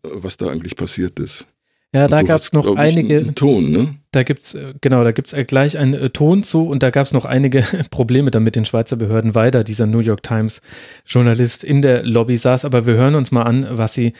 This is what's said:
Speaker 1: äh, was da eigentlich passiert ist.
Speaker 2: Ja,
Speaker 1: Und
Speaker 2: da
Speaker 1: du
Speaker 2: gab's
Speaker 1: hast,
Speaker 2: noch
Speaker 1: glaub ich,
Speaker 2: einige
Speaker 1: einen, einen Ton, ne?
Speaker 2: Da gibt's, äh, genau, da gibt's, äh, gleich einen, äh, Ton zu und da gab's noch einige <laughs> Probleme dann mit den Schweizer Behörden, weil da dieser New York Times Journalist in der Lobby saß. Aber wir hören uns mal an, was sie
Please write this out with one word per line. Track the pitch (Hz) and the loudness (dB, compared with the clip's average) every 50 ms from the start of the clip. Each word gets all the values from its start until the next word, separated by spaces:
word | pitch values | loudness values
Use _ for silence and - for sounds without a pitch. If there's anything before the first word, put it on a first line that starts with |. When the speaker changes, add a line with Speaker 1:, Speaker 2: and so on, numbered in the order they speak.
| - | -14
Speaker 1:
äh, | 78 71 | -14 -12
was | 104 92 95 - - | -10 -8 -8 -8 -6
da | - 90 | -6 -6
eigentlich | 71 80 82 90 - | -6 -6 -8 -10 -10
passiert | - 95 92 - - 90 90 - - | -8 -8 -6 -4 -4 -4 -6 -6 -8
ist. | 76 - - - - _ _ _ _ _ _ _ _ _ - | -10 -8 -8 -12 -12 _ _ _ _ _ _ _ _ _ 0
Speaker 2:
Ja, | 135 143 | 2 2
Speaker 1:
Und | 139 143 | 2 2
Speaker 2:
da | 156 | 2
Speaker 1:
du | 147 | 2
Speaker 2:
gab's | 131 160 151 - | 2 2 0 0
Speaker 1:
hast, | - - | 0 0
Speaker 2:
noch | 151 139 | 0 2
Speaker 1:
glaub | 113 101 | 2 2
ich, | 104 147 | 2 2
Speaker 2:
einige | 156 165 170 147 107 147 | 2 4 2 2 2 2
Speaker 1:
einen, | 147 156 | 0 0
einen | 156 139 | -2 -2
Ton, | - 139 143 135 101 80 71 | 0 2 2 4 2 2 2
ne? | 78 92 123 151 143 - _ _ - | 2 0 0 -2 -4 -10 _ _ 0
Speaker 2:
Da | 135 127 | 0 0
gibt's, | - 143 - - - - | 0 -2 -6 -6 -12 -12
äh, | 143 139 135 135 143 | -12 -12 -14 -10 -4
genau, | - 139 131 123 117 | 0 2 2 4 4
da | 117 113 | 2 0
gibt's, | 135 135 - - | -2 -4 -6 -6
äh, | 143 131 | -6 -4
gleich | - 139 131 139 147 151 | -2 0 0 0 0 0
einen, | 151 143 131 143 | 0 0 0 0
äh, | - 135 131 | 0 -2 -4
Ton | - - 147 156 180 202 196 | -2 0 2 4 4 2 2
zu | - - 160 165 | 0 0 0 0
und | 165 143 135 - | 0 0 0 0
da | 127 | 0
gab's | - 139 139 - - | 0 0 0 0 0
noch | 127 - | -2 -2
einige | 127 127 131 143 131 123 139 113 | 0 0 0 0 2 2 0 0
<laughs> | - - 185 143 - | 0 -2 -6 -6 -6
Probleme | - - 123 113 123 135 143 131 | -4 -4 -2 0 2 2 2 2
dann | - 113 110 | 2 2 0
mit | 113 - | 0 0
den | 117 107 | -2 -2
Schweizer | - - 113 117 - 131 | -2 -2 -4 -4 -2 -4
Behörden, | 117 113 101 110 110 110 113 107 | -4 -2 -2 -2 0 0 0 0
weil | 117 110 123 | 2 2 2
da | 127 123 107 | 2 0 0
dieser | 107 104 107 117 | -2 -2 -2 0
New | 107 110 117 | 0 0 0
York | 113 113 104 - - | 0 0 -2 -4 -4
Times | - 117 110 110 110 - - _ - - - - - - - _ | -4 -4 -2 -2 -4 -6 -8 _ -20 -20 -20 -20 -20 -20 -20 _
Journalist | - - 123 123 120 113 117 123 117 - - - | -2 0 2 4 4 4 2 0 -2 -2 -6 -4
in | - 143 139 143 | 0 0 2 4
der | 135 123 120 107 | 4 2 2 0
Lobby | 117 113 117 117 120 123 117 | 0 0 0 0 0 0 0
saß. | - 127 127 127 - | 2 2 0 0 0
Aber | 147 127 123 113 | 0 0 0 2
wir | 123 113 | 2 2
hören | 110 127 135 151 | 4 4 2 2
uns | 151 131 - | 2 0 0
mal | 131 120 117 | 0 0 0
an, | 117 117 131 135 110 | 2 0 0 0 -2
was | 120 113 113 107 - | -4 -4 -4 -2 -2
sie | 127 120 117 117 | -2 -2 -2 -4